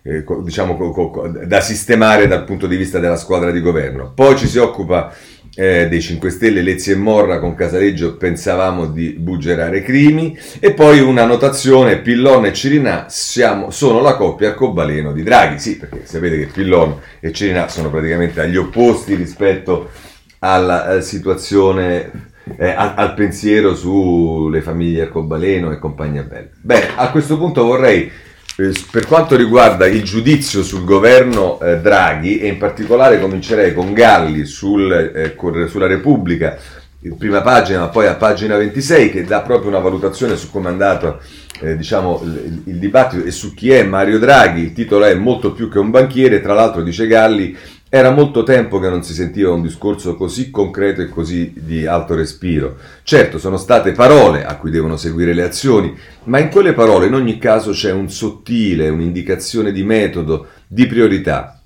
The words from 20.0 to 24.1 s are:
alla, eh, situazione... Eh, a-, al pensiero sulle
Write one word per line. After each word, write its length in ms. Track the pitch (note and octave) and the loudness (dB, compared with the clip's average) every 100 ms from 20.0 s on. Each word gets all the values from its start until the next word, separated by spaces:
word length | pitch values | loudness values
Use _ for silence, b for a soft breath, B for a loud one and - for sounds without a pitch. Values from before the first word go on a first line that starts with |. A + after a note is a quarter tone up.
| B B B _ | B B B _
alla, 560 | F#2 F#2 F2+ F2 F2+ | 0 0 2 -2 0
eh, 60 | F#2+ | -4
situazione... 1300 | F2+ F#2+ F#2+ F#2 - G2+ F#2+ F#2+ F2+ F2 - - - B B | -4 -8 -4 -6 0 2 2 0 -2 -4 -6 -16 -20 B B
Eh, 140 | - F#2 | -4 -4
a-, 240 | F#2+ G#2 | -2 -4
al 200 | G2 G2+ | -2 -4
pensiero 640 | - G#2 - G#2 G#2+ G2+ | -2 -4 -2 0 2 2
sulle 840 | E2+ F2+ G2 F#2 | -2 -2 0 0